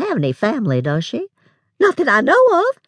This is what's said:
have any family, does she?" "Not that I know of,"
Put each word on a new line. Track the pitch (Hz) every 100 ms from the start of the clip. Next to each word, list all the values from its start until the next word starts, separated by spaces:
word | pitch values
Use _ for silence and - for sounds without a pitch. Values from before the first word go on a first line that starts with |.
have | 392 269
any | 143
family, | 131 - 311 190 127
does | 135 151 165
she?" | - 392 _ _ _ _ -
"Not | 392 -
that | 330
I | 214
know | 269 427 508
of," | 349 453 -